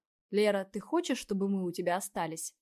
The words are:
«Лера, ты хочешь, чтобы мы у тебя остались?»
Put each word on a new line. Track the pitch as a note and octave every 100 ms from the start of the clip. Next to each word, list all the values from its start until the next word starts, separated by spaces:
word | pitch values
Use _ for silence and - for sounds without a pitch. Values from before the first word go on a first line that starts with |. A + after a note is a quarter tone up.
| _ _ _
«Лера, | G3 G#3 G3 F#3+
ты | G#3
хочешь, | - E4 F4 B3+
чтобы | - G3+ G3
мы | G3
у | F3+
тебя | F3 F3 F3
остались?» | - G3+ E3 E3 - _